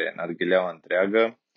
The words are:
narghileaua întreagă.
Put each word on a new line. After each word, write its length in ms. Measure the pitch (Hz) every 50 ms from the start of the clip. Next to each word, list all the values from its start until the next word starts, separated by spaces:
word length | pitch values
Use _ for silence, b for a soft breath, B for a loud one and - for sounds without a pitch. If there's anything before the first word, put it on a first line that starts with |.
| 80 80 -
narghileaua 540 | - 85 85 85 - 90 87 92 92 92 90
întreagă. 680 | 82 80 _ - - 90 95 98 104 113 113 113 117 _ _ _ _